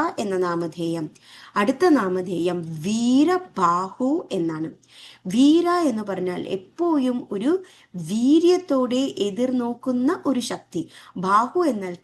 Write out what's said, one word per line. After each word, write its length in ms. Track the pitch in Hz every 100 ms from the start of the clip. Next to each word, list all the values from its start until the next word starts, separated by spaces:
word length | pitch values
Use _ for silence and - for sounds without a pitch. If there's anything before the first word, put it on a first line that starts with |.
| 320 370
എന്ന 180 | 214 185
നാമധേയം. 680 | 180 170 170 156 170 165 156 - _ - - 196
അടുത്ത 280 | 208 269 359
നാമധേയം 720 | 285 190 185 185 170 175 175 165 160
വീരബാഹു 1300 | 170 220 233 262 311 359 359 - 190 175 185 - 254 320 -
എന്നാണ്. 380 | 196 165 156 160 - _ - - - 185
വീര 420 | 202 277 320 349 349 320
എന്ന് 160 | 220
പറഞ്ഞാൽ 380 | 202 185 180 175 -
എപ്പോഴും 680 | 190 - - 339 302 254 247 -
ഒരു 200 | 202 240 370 381 - _
വീര്യത്തോടെ 1080 | 180 156 214 247 320 339 359 359 277 247 247 269 -
എതിർനോക്കുന്ന 920 | 202 196 254 254 240 240 262 247 254 370 294
ഒരു 140 | 247
ശക്തി. 420 | 233 170 - 175 160 - - -
ബാഹു 440 | 185 202 247 359
എന്നാൽ 300 | 339 214 190 175